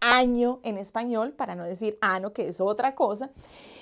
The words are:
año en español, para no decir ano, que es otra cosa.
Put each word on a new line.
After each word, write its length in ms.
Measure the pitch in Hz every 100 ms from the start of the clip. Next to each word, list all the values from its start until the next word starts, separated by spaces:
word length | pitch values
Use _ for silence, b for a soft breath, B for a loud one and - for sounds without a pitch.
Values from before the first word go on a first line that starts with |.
año 600 | 240 247 254 240 240 254
en 160 | - 202
español, 540 | 196 226 240 226 233
para 240 | 294 226 180
no 80 |
decir 340 | 175 180 214 214
ano, 320 | 208 185 196
que 160 | 208 170
es 120 | 170
otra 340 | 190 214 254
cosa. 360 | 262 233 208 269 B B B B B